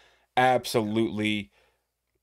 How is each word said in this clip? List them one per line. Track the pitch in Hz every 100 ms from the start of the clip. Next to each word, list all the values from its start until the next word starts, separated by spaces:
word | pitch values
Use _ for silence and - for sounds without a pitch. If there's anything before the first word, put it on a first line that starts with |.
| _ _ _ 123
Absolutely | 127 123 - 123 107 113 113 104 107 104 101 _ _ _ _ _ _ _